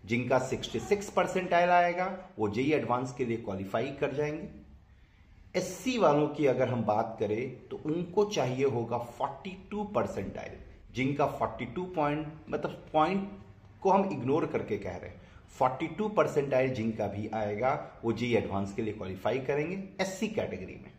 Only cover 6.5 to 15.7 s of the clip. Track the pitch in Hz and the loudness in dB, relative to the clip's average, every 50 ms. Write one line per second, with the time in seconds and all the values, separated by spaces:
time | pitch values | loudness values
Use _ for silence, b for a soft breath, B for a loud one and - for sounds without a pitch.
6.5 | 120 123 131 117 127 117 101 101 104 107 113 - - - 113 101 107 113 131 135 | 4 4 2 2 2 0 2 2 2 2 2 0 -2 -2 0 0 0 -2 -2 -4
7.5 | - - - - - - - 151 156 175 175 175 - 208 208 202 - 165 131 127 | -8 -12 -12 -12 -12 -8 -4 -2 -2 -2 -4 0 2 2 2 2 2 0 0 0
8.5 | 127 127 139 135 117 120 113 104 120 117 120 - - - 131 - - - - 190 | 2 2 2 2 2 0 -2 -2 -2 -4 -4 -8 -6 -4 -4 -4 -4 -8 -12 -12
9.5 | 180 - - - 202 208 208 - - 233 196 - - - - - - - - - | -12 -12 -12 -8 -6 -6 -6 0 0 0 0 0 -2 -4 -6 -6 -6 -8 -10 -10
10.5 | - - - B B B B - - 120 131 139 143 143 147 127 - - 113 107 | -12 -14 -16 B B B B -10 -4 -2 0 0 2 2 0 0 2 -2 -2 -2
11.5 | - - - - - 180 180 180 - 160 147 147 147 151 151 - - - - - | -2 -6 -8 -6 -6 -6 -6 -4 -2 0 0 0 0 -2 -4 -8 -12 -14 -8 -6
12.5 | 156 147 - - - - - - - 156 156 170 190 196 196 - - - - - | -4 -4 -4 -6 -8 -10 -14 0 4 4 4 4 4 0 -2 -4 -10 -14 -18 -20
13.5 | - - - - - - - - 185 202 196 196 156 127 117 131 143 165 - - | -20 -20 -20 -20 -20 0 4 6 6 6 4 2 0 -2 0 2 2 2 2 0
14.5 | - 120 - - 110 92 90 92 87 87 - - - B B B B B B - | -2 -4 -2 -2 -4 -4 -4 -6 -8 -8 -10 -12 -14 B B B B B B -20
15.5 | - - 131 131 | 0 2 2 2